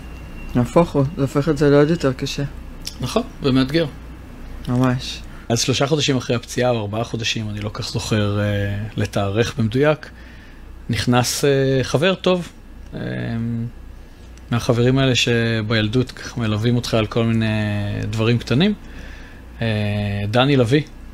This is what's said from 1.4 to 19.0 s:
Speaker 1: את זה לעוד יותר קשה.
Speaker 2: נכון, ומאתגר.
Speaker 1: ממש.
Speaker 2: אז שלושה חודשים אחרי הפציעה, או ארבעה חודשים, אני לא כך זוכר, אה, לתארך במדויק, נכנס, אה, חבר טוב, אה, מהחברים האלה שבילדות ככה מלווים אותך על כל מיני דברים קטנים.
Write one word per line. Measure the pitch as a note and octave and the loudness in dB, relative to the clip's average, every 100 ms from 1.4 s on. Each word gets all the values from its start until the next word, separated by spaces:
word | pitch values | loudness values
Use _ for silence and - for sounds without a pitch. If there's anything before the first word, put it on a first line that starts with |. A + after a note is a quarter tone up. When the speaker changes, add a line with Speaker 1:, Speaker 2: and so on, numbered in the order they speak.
| C#3+ | 2
Speaker 1:
את | C#3+ | 4
זה | D3 | 6
לעוד | C#3+ D3 | 8 6
יותר | E3+ C#3 | 4 2
קשה. | B2+ C#3 - C#3 - - - - - | 0 -4 -4 -6 -8 -14 -12 -12 -6
Speaker 2:
נכון, | A#2+ A3+ A#3+ - | -2 0 0 -2
ומאתגר. | D3 C3 C3 D#3+ D3+ - - - - - - - - | 2 2 2 0 -2 -4 -14 -16 -16 -14 -14 -10 -2
Speaker 1:
ממש. | B2 B2+ B2+ - - - - - | 2 2 0 -4 -10 -12 -16 -2
Speaker 2:
אז | A#2+ | 0
שלושה | - B2 C3+ | 2 2 2
חודשים | D3+ C#3 C3 | 2 2 0
אחרי | - A#2+ | 0 -2
הפציעה, | - - B2 | -2 0 2
או | A#2 | 2
ארבעה | G#2 G#2+ | 0 -4
חודשים, | A#2 A2+ A2 A#2 G#2+ | -4 -4 -4 -4 -4
אני | G#2 | -6
לא | G#2 | -6
כך | - A2 | -6 -6
זוכר, | A2+ - A2 G#2 G#2 | -6 0 2 2 2
אה, | G#2 G2+ G2+ G2+ A2 - | 0 0 0 -2 -4 -4
לתארך | G2+ G#2+ G2+ G2+ A#2 - | -2 0 0 2 0 0
במדויק, | A2+ B2 D3 D3 - - - - - - - - - | 0 4 2 2 -4 -16 -18 -18 -18 -18 -18 -16 -6
נכנס, | G#2+ - B2 A#2+ - | -2 2 2 2 0
אה, | C#3+ C3+ C3+ C3+ | 2 4 2 2
חבר | B2 C3 F3+ | 2 2 2
טוב, | F#3 F#3 F3+ E3 - - - - | 2 2 0 -2 -12 -20 -18 -14
אה, | - B2 B2 A#2+ A#2 A#2 A#2 A#2 - - - - - - - - | -10 -6 -6 -4 -4 -4 -4 -6 -8 -16 -16 -18 -18 -18 -18 -4
מהחברים | A#2+ - A#2 B2 C3 | -2 2 4 4 4
האלה | C3+ | 4
שבילדות | B2 - A#2 A#2 A2+ G#2+ A2+ G#2+ B2 B2 | 2 2 2 2 0 0 0 2 2 0
ככה | - - - | -4 -10 -4
מלווים | A2 G#2 A#2 A#2+ | -2 0 2 2
אותך | - | 2
על | A2+ G#2+ | 2 2
כל | A#2+ | 2
מיני | A2+ A2+ A2 G#2+ G#2+ G#2 G#2 G#2 G#2+ | 2 2 2 0 0 -2 -2 -4 -4
דברים | A2 A2 A#2+ | 0 2 2
קטנים. | - B2+ G3+ G#3 - - | 2 2 2 0 -6 -14